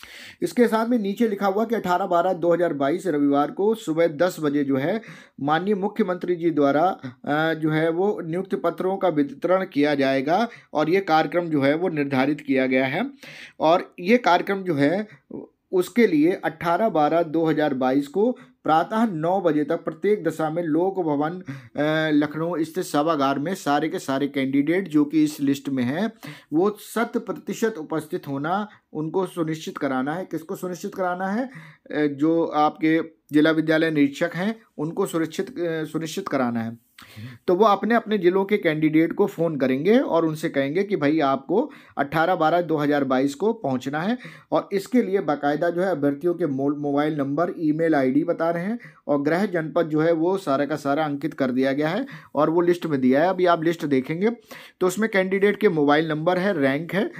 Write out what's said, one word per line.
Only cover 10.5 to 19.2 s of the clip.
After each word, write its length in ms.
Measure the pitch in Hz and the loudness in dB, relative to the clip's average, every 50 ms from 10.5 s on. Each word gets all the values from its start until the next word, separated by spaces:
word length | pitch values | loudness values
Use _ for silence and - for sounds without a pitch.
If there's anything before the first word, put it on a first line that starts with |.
| - - - - - | -6 -14 -14 -6 -2
और 160 | 151 151 151 | -2 0 2
ये 120 | 180 196 | 2 0
कार्यक्रम 440 | 190 170 160 156 156 147 - 175 170 | 2 4 4 4 4 2 0 -2 -2
जो 160 | 170 156 143 | 0 0 2
है, 140 | 135 139 147 | 2 2 2
वो 140 | 165 175 185 | 2 0 -2
निर्धारित 520 | 160 151 143 139 139 131 135 143 151 143 | -2 -2 -2 0 0 0 2 0 0 -4
किया 240 | - - 135 131 131 | -2 -2 0 2 2
गया 200 | 131 131 131 135 | 2 2 2 2
है। 260 | 131 139 180 240 277 - - - - - - - - _ - | 2 0 -2 -4 -4 -8 -14 -20 -20 -20 -20 -20 -16 _ 0
और 360 | - 180 170 185 - - - - | 4 4 4 4 2 -4 -12 -6
ये 180 | 180 180 240 | 2 4 4
कार्यक्रम 460 | 247 240 175 175 180 170 - 202 196 190 | 4 6 4 2 2 2 0 -2 -2 -2
जो 100 | 180 160 | -2 0
है, 340 | 139 143 143 170 202 214 208 - - _ - - - - - _ _ _ - | 2 2 2 2 0 -4 -6 -12 -20 _ -16 -14 -14 -14 -16 _ _ _ -2
उसके 360 | - 180 175 - - 240 233 | 0 0 0 0 2 4 4
लिए 240 | 202 165 147 151 170 | 4 4 4 2 2
अठारह 580 | 190 - - 160 156 - 170 175 170 175 220 220 | 2 0 -4 -6 -6 -4 -2 0 0 2 0 0
बारह 340 | 170 156 151 147 160 170 170 | 2 2 2 4 2 2 0
दो 220 | 160 147 165 165 | 0 0 0 2
हज़ार 280 | 160 151 147 151 151 139 | 2 2 2 0 0 0
बाईस 340 | 127 131 127 135 143 139 | 0 0 2 2 0 -2
को 300 | - - 190 214 254 247 - - - _ _ - | -2 -2 0 0 0 0 -4 -10 -20 _ _ 0
प्रातः 420 | 156 156 160 175 165 220 220 233 | 2 2 2 2 0 0 0 0
नौ 360 | 226 180 156 | 0 -2 -2